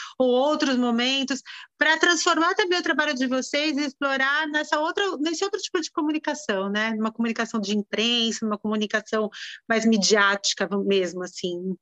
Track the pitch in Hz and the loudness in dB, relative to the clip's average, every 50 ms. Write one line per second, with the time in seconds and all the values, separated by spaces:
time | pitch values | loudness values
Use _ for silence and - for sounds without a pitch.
0 | - - - - 254 254 240 247 269 302 302 302 302 269 254 247 247 240 233 233 | -14 -12 -2 0 2 4 4 4 4 2 2 2 0 0 2 2 2 2 2 2
1 | 240 262 269 269 269 - 269 269 - - - - - - _ _ 294 302 320 320 | 0 0 0 -2 -2 -4 -4 -6 -8 -14 -18 -18 -20 -20 _ _ 2 2 4 4
2 | 359 349 349 311 - 359 330 320 330 349 381 427 415 349 359 359 349 330 311 285 | 4 4 4 4 4 2 2 4 2 2 2 2 2 2 0 0 2 2 2 2
3 | 302 302 285 247 269 247 262 262 247 - - 285 302 311 277 277 294 269 - _ | 2 0 0 0 0 0 0 -2 -2 -2 -2 0 0 0 0 -2 -2 -4 -4 _
4 | 285 277 269 269 269 277 285 302 320 302 302 302 302 311 320 302 302 339 349 - | -2 -2 0 0 0 0 0 0 -2 -2 -2 -4 0 0 0 0 0 0 0 -2
5 | 403 381 320 262 294 339 330 320 392 392 - 381 - - - 359 311 - - 339 | -2 -2 -2 -2 -2 -2 -2 -2 -2 -4 -4 -6 -6 -4 -4 -4 -4 -2 -4 -2
6 | 302 302 302 311 - 302 294 294 - - 202 190 196 196 202 208 220 226 220 214 | -2 -2 -2 -2 -2 -4 -6 -4 -4 -4 -2 -2 -2 -2 -2 -2 -2 -2 -2 -2
7 | 220 220 220 - 233 233 226 - 226 - - 220 196 202 214 208 196 - - 208 | -4 -4 -2 -2 -2 -2 -2 -2 -4 -4 -4 -4 -2 -2 -2 -2 -2 -2 -2 -2
8 | 220 240 240 240 226 226 208 - 226 214 208 202 - 214 214 214 214 202 - 214 | 0 2 2 2 0 0 -2 -2 -4 -4 -4 -4 -2 -2 -2 -2 -2 -2 -2 -4
9 | 208 - 220 220 214 208 - - - - - - _ - 226 220 220 226 226 202 | -2 -2 -2 -2 -2 -2 -6 -10 -14 -14 -16 -16 _ 0 0 2 4 4 4 4
10 | 185 - 214 208 202 196 202 202 - - - - 196 175 202 202 196 196 196 190 | 4 4 6 6 6 4 2 0 -2 -4 -2 -2 -2 -2 -2 -2 0 2 2 2
11 | 180 175 180 180 180 180 - - - 180 175 175 185 190 185 - | 2 0 -4 -8 -10 -10 -8 -6 -6 -4 -4 -4 -4 -6 -6 -6